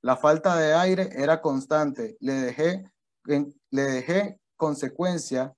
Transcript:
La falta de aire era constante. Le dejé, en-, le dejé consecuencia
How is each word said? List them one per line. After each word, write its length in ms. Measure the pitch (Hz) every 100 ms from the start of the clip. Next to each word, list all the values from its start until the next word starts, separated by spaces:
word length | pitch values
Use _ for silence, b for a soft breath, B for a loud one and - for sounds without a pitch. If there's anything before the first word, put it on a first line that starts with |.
La 160 | 123 127
falta 380 | 151 156 185 170
de 160 | 156
aire 360 | 160 185 185 190
era 280 | - 143 160
constante. 760 | 160 135 135 151 151 127 113 -
Le 140 | 131
dejé, 580 | 135 123 123 165 190 190 _ _ _ -
en-, 260 | 143 143 _ _
le 120 | 135
dejé 560 | 139 127 127 185 202 - _ _
consecuencia 960 | 160 147 135 139 180 170 - 131 135